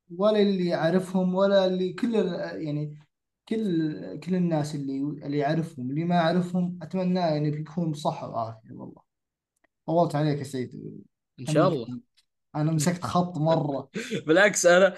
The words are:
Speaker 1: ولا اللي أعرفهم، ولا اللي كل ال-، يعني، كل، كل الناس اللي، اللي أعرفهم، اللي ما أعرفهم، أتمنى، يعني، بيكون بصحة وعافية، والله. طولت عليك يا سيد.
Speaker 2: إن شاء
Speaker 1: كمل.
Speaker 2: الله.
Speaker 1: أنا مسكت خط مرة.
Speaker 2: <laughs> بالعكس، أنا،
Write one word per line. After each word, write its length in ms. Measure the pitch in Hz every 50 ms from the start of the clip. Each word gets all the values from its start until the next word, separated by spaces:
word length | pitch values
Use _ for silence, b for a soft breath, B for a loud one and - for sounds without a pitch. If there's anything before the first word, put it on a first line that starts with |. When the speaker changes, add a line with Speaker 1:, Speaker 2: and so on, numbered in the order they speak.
| _ - 170
Speaker 1:
ولا 240 | 175 208 214 214 208
اللي 340 | 202 202 196 180 180 170 160
أعرفهم، 600 | 143 160 165 180 185 180 - - 185 185 180 180
ولا 300 | 190 196 196 196 196 190
اللي 280 | 185 185 185 185 180 160
كل 220 | - 233 233 226
ال-، 460 | 208 185 175 175 170 170 170 185 190
يعني، 360 | 160 147 147 147 151 147 151 - - _ _ _ _ _ _ _ _ -
كل، 680 | 220 220 220 190 170 160 160 156 151 185 - - - 147
كل 160 | - 170 185
الناس 400 | 180 175 170 160 151 147 - 151
اللي، 240 | 143 139 135 135 135
اللي 460 | 143 147 - - - 143 143 147 143
أعرفهم، 440 | 147 165 165 160 - - 127 123 127
اللي 140 | 143 156 170
ما 160 | 175 175 175
أعرفهم، 600 | 160 165 175 180 175 - 180 180 175 175 - -
أتمنى، 380 | 160 - 185 185 180 180 180 185
يعني، 320 | 175 160 151 151 151 151
بيكون 400 | 147 151 156 - - 180 170 160
بصحة 380 | 147 - 180 165 151 - 127 -
وعافية، 420 | - 117 113 113 113 - - 127
والله. 300 | 127 131 127 - - - _ _ _ _ _ _ _ _ _ _ _ _ _ _ _ _ _
طولت 280 | 156 165 170 170 143 147
عليك 240 | 147 156 151 139 -
يا 40 | 131
سيد. 580 | 123 135 127 120 - 104 104 107 107 104 101 - _ _ _ _ _ _ -
Speaker 2:
إن 60 | 127
شاء 220 | 151 151 151 175 190
Speaker 1:
كمل. 40 | 165
Speaker 2:
الله. 280 | 127 110 117 123 120 - _ _ _ _ _ _ _ _ _ -
Speaker 1:
أنا 160 | 151 151 160
مسكت 320 | 160 151 143 180 175 - -
خط 340 | - - 180 175 - -
مرة. 520 | 151 151 160 180 170 147 139 135 127 - - -
Speaker 2:
<laughs> 340 | 214 - - 220 156 127
بالعكس، 380 | 143 160 185 208 208 - - -
أنا، 300 | 175 175 185 196 185 190